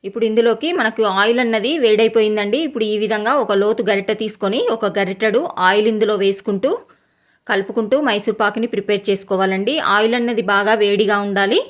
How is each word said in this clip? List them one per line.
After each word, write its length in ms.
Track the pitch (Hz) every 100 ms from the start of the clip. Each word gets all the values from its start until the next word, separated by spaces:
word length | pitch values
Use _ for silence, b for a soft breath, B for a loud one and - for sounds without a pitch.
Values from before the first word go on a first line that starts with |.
| 196
ఇప్పుడు 160 | 233 226
ఇందులోకి 400 | 220 233 220 311 349
మనకు 240 | 220 220 214 190
ఆయిల్ 200 | 208 240
అన్నది 260 | 240 226 220 320
వేడైపోయిందండి. 760 | 240 214 226 226 214 208 202 247 320
ఇప్పుడు 180 | 233 214
ఈ 40 | 214
విధంగా 300 | 208 214 214 285
ఒక 120 | 214 196
లోతు 200 | 208 220 214
గరిటె 240 | 196 196 214
తీసుకొని 380 | 220 - 196 233 480
ఒక 160 | 226 208 190
గరిటెడు 420 | 190 196 220 214 339 - 185
ఆయిల్ 200 | 202 214
ఇందులో 240 | 214 208 208
వేసుకుంటూ, 480 | 196 196 - 196 262 440 - b b b b b -
కలుపుకుంటూ 480 | 202 196 233 214 262 294
మైసూర్ 300 | 202 214 208
పాక్ని 260 | 208 208 233
ప్రిపేర్ 280 | 202 196 208 202
చేసుకోవాలండి. 680 | 196 196 185 190 190 202 302 -
ఆయిల్ 220 | 202 220 247
అన్నది 260 | 240 226 196
బాగా 200 | 202 208 214
వేడిగా 360 | 208 202 208 208 202
ఉండాలి. 340 | 196 196 349 539